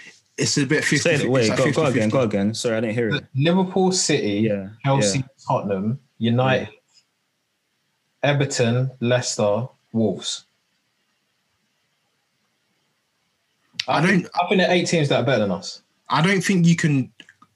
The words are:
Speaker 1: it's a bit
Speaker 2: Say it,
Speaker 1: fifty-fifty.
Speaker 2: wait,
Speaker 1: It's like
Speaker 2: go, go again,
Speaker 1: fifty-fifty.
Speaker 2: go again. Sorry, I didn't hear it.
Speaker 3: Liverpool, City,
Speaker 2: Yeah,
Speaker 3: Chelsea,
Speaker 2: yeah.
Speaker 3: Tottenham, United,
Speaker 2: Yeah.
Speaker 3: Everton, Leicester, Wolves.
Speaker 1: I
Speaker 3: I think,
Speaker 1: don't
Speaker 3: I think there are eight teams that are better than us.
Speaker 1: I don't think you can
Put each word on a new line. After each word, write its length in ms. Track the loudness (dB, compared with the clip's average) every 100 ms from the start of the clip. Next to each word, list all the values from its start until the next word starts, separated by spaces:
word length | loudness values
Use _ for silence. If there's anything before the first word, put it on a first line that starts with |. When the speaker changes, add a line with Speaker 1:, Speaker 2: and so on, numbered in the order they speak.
| -20 -20 _ -4
Speaker 1:
it's 180 | -2 0
a 80 |
bit 200 | 0 0
Speaker 2:
Say 100 | 0
it, 60 | 0
Speaker 1:
fifty-fifty. 280 | 2 0 0
Speaker 2:
wait, 120 | 2
Speaker 1:
It's 80 | 2
like 80 | 2
Speaker 2:
go, 60 |
go 60 | 0
again, 140 | 0
Speaker 1:
fifty-fifty. 260 | 0 2 2
Speaker 2:
go 80 | 2
again. 340 | 0 0 -2
Sorry, 220 | -2 -2 -2
I 40 |
didn't 140 | -2
hear 140 | -2 -2
it. 160 | -4 -4
Speaker 3:
Liverpool, 560 | -2 2 2 0 2 2
City, 520 | 0 0 0 0 0 0
Speaker 2:
Yeah, 200 | -2 -6 -6
Speaker 3:
Chelsea, 340 | 0 2 2 0
Speaker 2:
yeah. 60 | -4 _ -4
Speaker 3:
Tottenham, 500 | -4 -2 -2 -2 -6 _ -4
United, 500 | 0 2 2 0 -2
Speaker 2:
Yeah. 1600 | -14 _ _ _ _ _ _ _ _ _ _ _ _ _ _ 0
Speaker 3:
Everton, 640 | 0 0 0 0 0 -2 -2
Leicester, 640 | 0 0 0 -2 0 0 -4 _ _
Wolves. 520 | -2 0 -2 -8 -10 -14 _ _ _ _ _ _ _ _ _ _ _ _ _ _ _ _ _ _ _ _ _ _ _ _ _ _ _ _ _ _ _ _ -8 -2
Speaker 1:
I 120 | 0
Speaker 3:
I 80 | 2
think, 160 | 2
Speaker 1:
don't 100 | 0 -4
Speaker 3:
I 40 | 0
think 120 | 0
there 100 | 2
are 20 |
eight 140 | 0 0
teams 220 | 0 0
that 120 | 0
are 40 | 0
better 140 | 0
than 100 | 0
us. 320 | -4 -8 -18 _ _ -4
Speaker 1:
I 140 | 0
don't 180 | 2 0
think 240 | 0 2 4
you 100 | 2
can 360 | 2 0 -2 -10 -20 _ -20